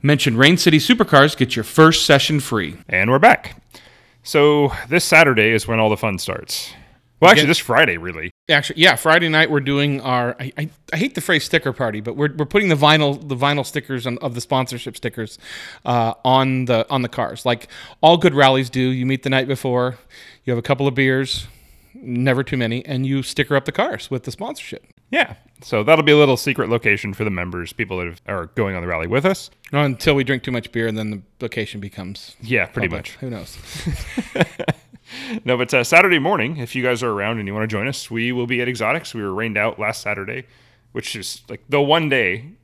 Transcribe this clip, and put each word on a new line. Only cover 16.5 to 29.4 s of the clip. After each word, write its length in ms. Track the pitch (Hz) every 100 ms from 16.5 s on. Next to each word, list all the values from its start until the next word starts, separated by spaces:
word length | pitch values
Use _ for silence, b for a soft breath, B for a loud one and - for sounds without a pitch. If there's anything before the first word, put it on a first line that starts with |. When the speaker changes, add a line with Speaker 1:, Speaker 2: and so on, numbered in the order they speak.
| 131
Speaker 1:
the, 220 | 127 117 113
on 140 | 135
the 60 | 123
cars. 340 | - 113 -
Like 240 | 127 120 - B B B
all 160 | 156 170
good 180 | 175
rallies 360 | 143 135 131 127
do, 100 | 127
you 240 | 127 131
meet 180 | 123 131
the 60 | 139
night 160 | 131 127
before, 500 | 131 135 123 123 123 _ B B B
you 60 | -
have 80 | 120
a 40 |
couple 260 | - 135 139
of 60 |
beers, 520 | 127 131 131 131 - - b b b b
never 480 | 247 233 120 131 127
too 140 | 135 131
many, 280 | 117 117 -
and 180 | 131
you 180 | 135 135
sticker 320 | 127 - 139
up 120 | 139 135
the 60 |
cars 380 | - 247 - -
with 120 | 131
the 80 | -
sponsorship. 540 | - 226 294 - - _ _ _
Speaker 2:
Yeah. 240 | 277 - - _ _
So 200 | - 110
that'll 220 | 104 160
be 80 | 151
a 40 | 147
little 220 | 143 123
secret 320 | - 135 104
location 420 | 117 107 101 101
for 120 | 95
the 60 | 107
members, 420 | 92 90 87 85
people 240 | - 104 92
that 80 | 87
have, 160 | 85 -
are 200 | 98 82
going 200 | - 101 92
on 40 |
the 60 | 87
rally 180 | 82 82
with 180 | 123 170
us. 240 | 190